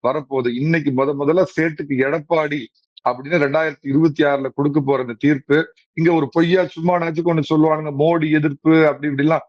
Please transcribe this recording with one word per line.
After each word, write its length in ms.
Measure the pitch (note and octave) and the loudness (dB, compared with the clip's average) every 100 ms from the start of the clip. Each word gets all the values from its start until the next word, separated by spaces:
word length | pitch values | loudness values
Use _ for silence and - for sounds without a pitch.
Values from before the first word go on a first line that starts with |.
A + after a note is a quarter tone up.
| A#2+ | -2
வரப்போகுது. 400 | D3 C3+ C3+ B2 A#2+ | -4 -4 -4 -2 -2
இன்னைக்கு 360 | D3+ E3 C#3+ | -2 -2 0
முத 240 | B2+ C#3 C#3+ | -2 -2 -2
முதல்ல 240 | C#3+ F3 | 0 0
ஸ்டேட்டுக்கு 500 | F#3 - E3 D3+ C#3+ C3 | 0 -2 -4 -6 -6 -2
எடப்பாடி 640 | C3+ D#3 D3 E3 D3+ D3 A2+ _ _ _ B2 | -2 -2 -2 -2 -2 -6 -10 _ _ _ -6
அப்படின்னு 280 | B2 C#3 E3+ | -4 -2 0
ரெண்டாயிரத்தி 500 | C#3+ D#3 D#3+ C#3 C#3 | 2 0 -2 -6 -2
இருபத்தி 360 | C#3 D#3+ C#3+ | 2 2 2
ஆறுல 260 | D3 C#3+ C3+ - | 0 2 -4 -2
கொடுக்க 240 | D3 D3 | 0 0
போற 220 | C3+ C3+ | 0 -2
இந்த 140 | B2+ A2+ | -4 -2
தீர்ப்பு, 540 | C#3+ C#3+ - D#3+ E3 _ _ | 0 0 2 0 0 _ _
இங்க 200 | - E3 | -2 2
ஒரு 160 | E3 C#3+ | 2 0
பொய்யா 340 | E3 E3 F#3 F3+ | 0 2 2 0
சும்மா 320 | E3 E3+ F3 | -2 -2 0
நாச்சுக்கு 360 | E3 D#3+ E3+ | -2 -2 0
ஒண்ணு 100 | D#3+ C#3+ | -2 0
சொல்லுவானுங்க, 400 | D#3+ D#3+ D#3 D#3 C#3 | 2 2 0 -4 0
மோடி 320 | D#3 E3+ D#3+ | 2 2 2
எதிர்ப்பு 560 | D3+ D3 C#3 D#3 D#3+ D#3 | 0 0 0 2 4 4
அப்படி 260 | C3+ D3 | 0 -6
இப்படிலாம். 320 | C#3 D3 D#3+ | -2 0 0